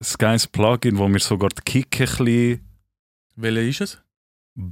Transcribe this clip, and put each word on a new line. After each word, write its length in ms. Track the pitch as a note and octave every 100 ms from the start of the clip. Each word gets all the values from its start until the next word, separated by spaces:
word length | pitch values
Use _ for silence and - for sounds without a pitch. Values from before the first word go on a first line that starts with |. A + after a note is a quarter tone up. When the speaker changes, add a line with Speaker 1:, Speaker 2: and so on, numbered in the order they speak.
Speaker 1:
ein 80 | - -
geiles 300 | A2 A2+ -
Plugin, 500 | - G#2+ A#2+ B2 G2+
wo 80 | G2
mir 140 | G2
sogar 300 | - G2+ G2
die 120 | -
Kick 380 | - C3+ C3 -
ein 60 | B2+
bisschen 540 | - A#2+ A#2+ A#2+ A#2+ - - _ _ _ _ _ -
Speaker 2:
Welche 240 | A2+ A2+
ist 200 | A#2 C3+
es? 180 | G3+ - _ _ _ _ _ - F#2